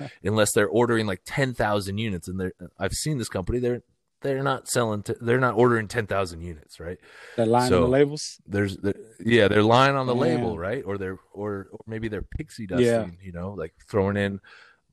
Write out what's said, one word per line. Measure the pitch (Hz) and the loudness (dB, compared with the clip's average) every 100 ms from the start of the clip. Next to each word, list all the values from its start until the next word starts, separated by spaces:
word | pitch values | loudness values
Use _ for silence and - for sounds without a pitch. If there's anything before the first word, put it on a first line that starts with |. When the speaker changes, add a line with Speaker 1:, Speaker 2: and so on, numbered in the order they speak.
| 143 | -16
Speaker 1:
<laughs> | - | -8
Speaker 2:
unless | 92 110 104 | -2 2 2
they're | 117 101 | 2 2
ordering, | 107 120 113 107 | 4 2 2 0
like, | 92 | -4
ten | - - 131 | -6 -2 -2
thousand | 117 110 104 98 101 | 0 0 0 -2 -4
units. | 113 90 - | -4 -6 -6
And | 92 | -6
they're, | 92 - 87 - | -6 -8 -16 -6
I've | 95 | -6
seen | - 156 147 | -4 -4 -4
this | 110 | -4
company. | 101 90 120 | -6 -4 -2
They're, | 123 120 - _ _ _ | -2 -2 -8 _ _ _
they're | 139 135 | -4 -2
not | 139 131 - | -2 -2 -2
selling, | 127 113 104 | -2 0 -2
t-, | 101 113 | -4 -4
they're | 117 123 | 0 2
not | 127 | 2
ordering | 107 123 117 104 | 4 6 4 0
ten | 120 104 | -4 -2
thousand | 98 92 85 | -2 -2 -6
units, | 85 76 - - | -12 -14 -18 -14
right? | 82 90 _ - - - | -12 -12 _ -20 -8 0
Speaker 1:
They're | 110 | 2
lying | 120 120 | 4 4
Speaker 2:
So | 90 | 4
Speaker 1:
on | |
the | 120 | 4
labels? | 131 143 151 - - - | 4 2 0 -12 -14 -6
Speaker 2:
there's | 101 101 98 | -2 -2 -2
the, | 101 - - - | -4 -4 -8 -6
yeah, | 110 117 98 | 2 6 6
they're | 104 | 6
lying | 107 120 139 139 | 6 6 4 2
on | 127 | 0
the | 123 | 0
Speaker 1:
Damn. | |
Speaker 2:
label, | 123 123 92 82 | 2 0 -2 -4
right? | 90 131 | -6 -6
Or | 95 101 | -6 -6
they're, | 95 95 _ | -6 -8 _
or, | 92 104 101 92 | -10 -8 -8 -10
or | - - | -16 -12
maybe | 110 110 | -10 -8
they're | 101 | -8
pixie | - - 151 - 98 | -8 -12 -12 -12 -4
Speaker 1:
Yeah. | 123 120 117 | 0 2 2
Speaker 2:
dusting, | 92 87 | -2 -10
you | 95 | -14
know, | 85 92 | -10 -10
like, | 101 80 _ - | -8 -10 _ -4
throwing | 107 98 101 | 0 0 0
in | 101 98 - - - _ _ | -2 -4 -12 -20 -20 _ _